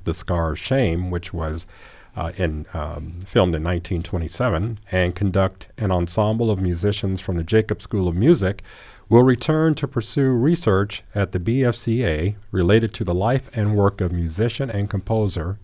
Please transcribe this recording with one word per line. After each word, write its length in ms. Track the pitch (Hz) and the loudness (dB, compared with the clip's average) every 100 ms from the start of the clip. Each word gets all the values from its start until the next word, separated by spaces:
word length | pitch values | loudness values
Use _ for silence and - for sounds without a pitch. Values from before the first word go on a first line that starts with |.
| - | -4
The 80 | |
Scar 400 | 80 - 87 80 | -6 -2 -2 -2
of 60 | 78 | -4
Shame, 520 | - 135 107 85 90 | -2 0 2 0 -2
which 220 | 87 - | -4 -6
was, 340 | 87 80 80 - - - - - - | -6 -6 -6 -10 -20 -20 -20 -16 -10
uh, 140 | 82 - | -8 -2
in, 300 | 87 78 76 | -2 -2 -8
um, 480 | 82 76 80 80 85 92 | -8 -8 -8 -10 -12 -2
filmed 300 | 117 90 80 | 2 2 2
in 80 | |
nineteen 380 | 82 87 - 87 | 0 -2 -2 -4
twenty-seven, 800 | 82 90 80 - 123 85 110 113 - | -4 -4 -4 -2 -2 0 -2 -6 -4
and 240 | 92 90 85 | 0 0 0
conduct 540 | 101 95 95 - - - | 0 2 0 -2 -18 -6
an 120 | 104 | -2
ensemble 600 | 92 87 - 107 110 117 | 0 0 0 0 2 0
of 80 | 95 | 0
musicians 640 | 92 85 104 101 98 95 | 0 0 0 0 -2 -4
from 160 | - 87 | -4 -4
the 60 | 82 | 2
Jacob 360 | 110 110 104 | 2 2 -4
School 280 | - 104 90 | -4 -2 0
of 60 | 87 | 2
Music, 460 | 123 143 95 101 - - - - - | 4 4 2 -2 -10 -20 -20 -14 4
will 140 | 117 | 6
return 500 | 127 120 - 156 160 147 | 6 4 0 2 2 0
to 120 | - | -2
pursue 420 | 120 - - 135 | -6 -4 0 2
research 720 | 123 135 170 - 95 101 - - 104 | 2 2 2 2 2 2 -4 -8 -4
at 160 | 95 | -2
the 80 | 92 | -2
B 240 | 87 127 | 0 2
F 120 | 123 - | 2 0
C 280 | - 113 110 | -2 0 0
A 300 | 78 92 104 - | 0 0 -2 -4
related 420 | 95 87 110 110 - | 0 4 4 4 -4
to 80 | |
the 100 | 90 | -2
life 360 | 87 107 131 - - | 0 2 0 -2 -2
and 200 | 104 104 | 0 4
work 260 | 101 - | 2 2
of 100 | 90 | -2
musician 580 | 87 82 80 117 - 135 | -2 -4 0 -2 -2 -4
and 180 | 101 101 | -4 -2
composer 720 | 95 - 113 104 87 80 101 | -4 -2 0 0 -2 -6 -8